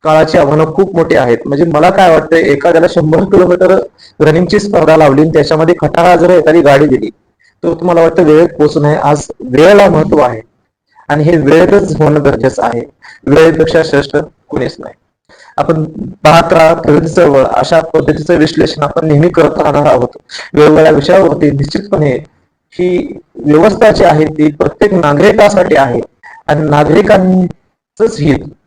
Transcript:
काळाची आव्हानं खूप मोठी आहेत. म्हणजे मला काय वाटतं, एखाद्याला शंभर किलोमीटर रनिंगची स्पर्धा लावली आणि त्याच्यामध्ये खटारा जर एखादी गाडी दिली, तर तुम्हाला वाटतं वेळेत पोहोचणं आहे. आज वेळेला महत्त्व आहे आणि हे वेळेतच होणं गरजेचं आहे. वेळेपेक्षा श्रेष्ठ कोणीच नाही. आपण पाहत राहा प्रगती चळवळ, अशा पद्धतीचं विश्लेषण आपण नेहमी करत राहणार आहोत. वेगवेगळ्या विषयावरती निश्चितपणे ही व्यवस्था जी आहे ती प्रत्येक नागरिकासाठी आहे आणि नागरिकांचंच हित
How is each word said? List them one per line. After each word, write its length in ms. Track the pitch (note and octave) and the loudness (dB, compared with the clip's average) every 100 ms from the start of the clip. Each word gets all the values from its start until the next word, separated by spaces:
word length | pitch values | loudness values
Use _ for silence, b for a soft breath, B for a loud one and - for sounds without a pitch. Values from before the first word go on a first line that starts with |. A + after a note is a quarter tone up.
काळाची 340 | D#3 D#3 D#3+ F3 | 0 0 2 0
आव्हानं 260 | C#3+ D3+ | 0 0
खूप 320 | D#3+ D#3 G3 F3 | -2 -2 -2 -2
मोठी 200 | D#3+ E3 | 0 0
आहेत. 220 | B2 A#2 - | 0 -2 -4
म्हणजे 180 | C#3 | -4
मला 260 | E3+ D3+ F3 | -2 2 2
काय 200 | F#3+ F#3 | 2 2
वाटतं, 260 | D#3+ - E3 | 2 2 0
एखाद्याला 500 | E3 C#3+ F3 E3 E3+ | 0 0 0 2 2
शंभर 340 | F3 D3+ E3 | 0 0 -2
किलोमीटर 540 | G3 G3 F3+ F3+ F3+ F#3+ - b b _ | 0 2 2 2 2 0 -2 b b _
रनिंगची 380 | D3+ D#3+ F3 G#3 | 0 0 0 -2
स्पर्धा 380 | G3+ F#3 D#3 D#3+ | 0 -2 2 4
लावली 240 | D#3 C#3 | 4 2
आणि 100 | D#3+ | 0
त्याच्यामध्ये 440 | D#3+ C#3+ D#3+ D#3+ E3+ | 0 0 0 0 0
खटारा 360 | C#3+ - F3 F3 | -2 0 2 2
जर 140 | F3 | 2
एखादी 300 | F3+ D3+ E3 | 2 2 2
गाडी 260 | D3 C#3 D3+ | 4 2 2
दिली, 240 | B2+ - _ _ _ _ _ | -2 -4 _ _ _ _ _
तर 120 | E3 | -6
तुम्हाला 260 | E3 F3+ E3+ | -4 -2 2
वाटतं 200 | E3 E3 | 2 2
वेळेत 260 | D#3+ D3+ E3+ | 2 4 2
पोहोचणं 400 | - D3+ D3+ D3 | 0 -2 0 -2
आहे. 80 | D3+ | 0
आज 300 | C#3+ D3 - - | -2 -2 -4 -14
वेळेला 480 | C3 B2+ E3 G#3 G3 | -4 2 4 6 4
महत्त्व 280 | D#3+ D3+ D3+ | 2 0 0
आहे 220 | B2+ A2+ - _ _ _ _ b b | -2 -4 -14 _ _ _ _ b b
आणि 160 | D3 | -2
हे 120 | D#3 E3+ | 0 0
वेळेतच 640 | C#3 D#3 F3+ G3+ G3 D3+ | 2 2 4 2 0 -2
होणं 220 | D3+ D3+ | 0 0
गरजेचं 380 | C#3 C3 C3 - | 0 -2 -4 -2
आहे. 180 | A#2 A#2+ - _ B B - | -4 -4 -10 _ B B -2
वेळेपेक्षा 560 | D3 E3 D#3+ D#3 E3 | 2 2 2 0 0
श्रेष्ठ 320 | D#3 C#3 C#3+ D3 D3+ _ _ | 0 -2 -2 -6 -6 _ _
कोणीच 280 | - B2+ - | -8 -8 -8
नाही. 160 | - - _ _ _ b b - | -18 -20 _ _ _ b b -8
आपण 280 | - D#3+ D#3 - - - | -4 -4 -4 -10 -14 -2
पाहत 280 | D3+ E3 E3+ | 2 2 2
राहा 220 | E3 D#3+ | 2 2
प्रगती 340 | E3+ D3+ D3 D#3+ | 0 0 -2 0
चळवळ, 360 | E3+ E3 C#3 | 0 2 2
अशा 360 | C3 - C3 E3 | 0 -2 0 -2
पद्धतीचं 560 | D#3+ D#3+ D3 D#3 D#3 E3+ | 0 -4 -2 -4 -2 0
विश्लेषण 460 | D#3 - D3+ - | 0 0 -4 -4
आपण 240 | D3 E3 D#3+ | -6 -4 -2
नेहमी 220 | C#3+ E3+ | 0 0
करत 300 | E3 D3+ - | 0 -2 0
राहणार 280 | D3+ C#3+ D3 | -2 0 0
आहोत. 220 | B2 B2 - _ B B | 0 -2 -8 _ B B
वेगवेगळ्या 400 | D3 D3+ D#3 D#3+ | 0 2 4 2
विषयावरती 580 | D3+ C#3+ F#3 F3 D3 D3+ | 2 2 2 2 0 -2
निश्चितपणे 600 | C#3 C#3+ - - - D3 B2+ D3+ _ _ _ _ | -2 -6 -8 -6 -4 -2 -4 -10 _ _ _ _
ही 460 | - F3+ F3+ - - _ | -6 -4 -4 -6 -12 _
व्यवस्था 560 | - D3 D3 G3+ G3 A3 | -10 -2 2 2 2 0
जी 140 | - | 2
आहे 200 | F#3 D3+ | 0 2
ती 260 | D#3 D3+ D3+ | -2 -2 -2
प्रत्येक 440 | D3 D3+ - G3+ | -2 -6 -2 -2
नागरिकासाठी 840 | F#3+ D3+ D3 G3 G#3+ G#3 G3+ E3+ D3+ | 0 0 0 0 2 2 2 0 0
आहे 240 | C3+ A#2+ - _ B B - | 0 -4 -8 _ B B -6
आणि 220 | D3+ D#3 | -4 0
नागरिकांचंच 1500 | D3 D3+ D#3+ G3+ G3+ F#3 F#3 F3 - _ _ _ _ A3+ A#3 | 0 0 0 2 0 2 0 -2 -8 _ _ _ _ -4 -2
हित 240 | D3 C3 - - | -2 -2 -4 -20